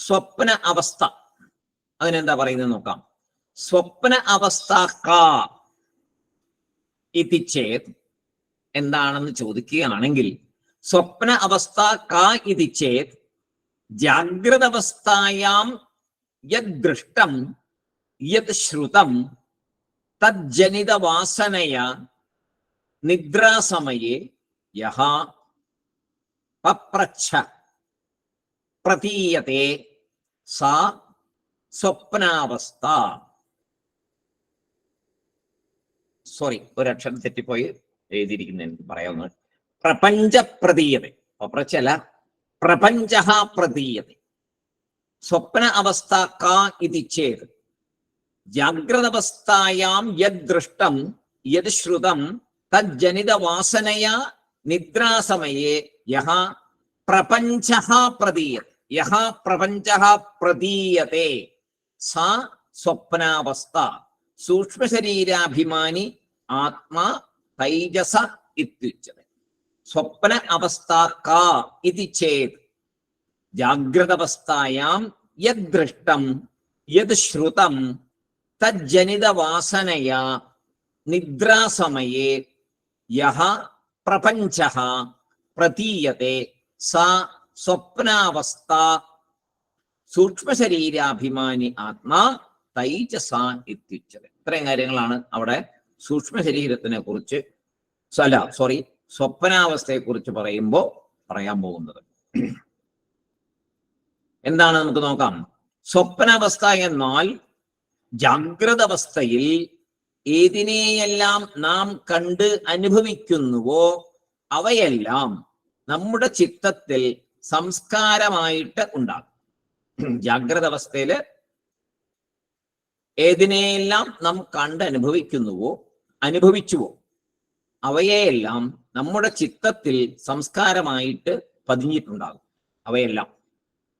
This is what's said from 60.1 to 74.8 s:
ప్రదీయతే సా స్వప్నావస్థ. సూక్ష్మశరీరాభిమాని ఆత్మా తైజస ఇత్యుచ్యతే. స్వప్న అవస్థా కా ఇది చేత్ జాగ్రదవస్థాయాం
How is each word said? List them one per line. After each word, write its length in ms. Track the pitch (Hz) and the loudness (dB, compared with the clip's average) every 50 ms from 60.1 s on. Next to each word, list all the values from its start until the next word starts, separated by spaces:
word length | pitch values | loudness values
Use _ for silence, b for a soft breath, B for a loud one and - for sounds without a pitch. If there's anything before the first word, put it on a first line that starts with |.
| 208 | 6
ప్రదీయతే 1120 | 208 - - - - - 180 165 123 180 196 196 196 190 185 175 165 147 120 160 165 165 151 135 113 98 - _ _ _ _ _ _ _ _ _ - | 6 2 -4 -8 -2 0 0 2 2 0 -4 -2 -2 0 2 2 2 2 0 0 0 0 0 -2 -4 -8 -12 _ _ _ _ _ _ _ _ _ -14
సా 260 | - - - 165 170 190 214 240 262 - - _ _ _ _ | -12 -8 -4 0 0 0 0 0 -4 -8 -12 _ _ _ _
స్వప్నావస్థ. 1000 | - - 170 165 - - - 170 165 165 160 156 156 147 143 131 - - - - - - 107 - - - _ _ _ _ _ _ - | -6 -2 -2 -2 -2 -4 -4 -4 -2 0 0 -2 -2 -2 -4 -8 -8 -10 -6 -2 -2 -2 -2 -2 -8 -16 _ _ _ _ _ _ -10
సూక్ష్మశరీరాభిమాని 1700 | - - 180 190 196 196 - - 254 233 233 226 214 208 202 190 185 180 180 180 170 156 127 151 160 160 160 160 160 160 165 185 208 247 - _ _ _ _ _ _ - | -4 0 0 0 0 -2 -4 -4 -2 0 0 0 -2 -2 -2 -2 0 0 0 0 0 0 0 -2 -2 0 -2 -2 -2 -2 -2 -4 -6 -8 -10 _ _ _ _ _ _ -8
ఆత్మా 560 | 127 139 143 147 147 - - - 156 175 185 214 269 - - _ _ _ _ _ _ - | -4 -4 -4 -4 -6 -8 -16 -8 -4 -2 -2 -2 -2 -6 -10 _ _ _ _ _ _ -4
తైజస 560 | 131 143 160 165 175 175 - 185 175 - - 214 233 208 - - _ _ _ 156 | -2 -2 -2 -2 -4 -2 -2 -4 -2 0 0 0 0 -2 -4 -14 _ _ _ -8
ఇత్యుచ్యతే. 640 | - - _ _ 123 113 - _ - - - _ _ _ _ _ _ _ _ _ _ _ _ _ _ - | -8 -8 _ _ -10 -10 -10 _ -16 -20 -20 _ _ _ _ _ _ _ _ _ _ _ _ _ _ -8
స్వప్న 460 | - 156 156 - - _ - 208 233 233 - - | -4 -4 -4 -4 -4 _ 0 0 0 0 -2 -2
అవస్థా 500 | 170 165 180 175 - - - - 170 165 170 165 - - - | -2 -2 -2 -2 -4 -6 -4 2 4 4 4 2 0 -4 -2
కా 180 | 151 165 175 180 175 151 123 120 - - _ - | 2 4 6 6 6 4 2 0 -6 -8 _ -4
ఇది 280 | 180 175 196 196 - - - 175 | -4 -2 -2 -4 -6 -4 -2 0
చేత్ 340 | 156 147 139 127 120 - - _ _ _ _ _ _ _ _ _ _ _ _ _ _ _ _ _ _ - | 0 0 0 -2 -4 -6 -12 _ _ _ _ _ _ _ _ _ _ _ _ _ _ _ _ _ _ -6
జాగ్రదవస్థాయాం 1500 | 123 123 123 143 143 135 131 131 180 180 180 180 165 165 143 - - _ - 151 139 139 131 131 135 | -2 0 2 2 0 0 0 2 2 2 2 2 0 0 -2 -6 -6 _ -4 -2 -2 -2 -2 -2 -2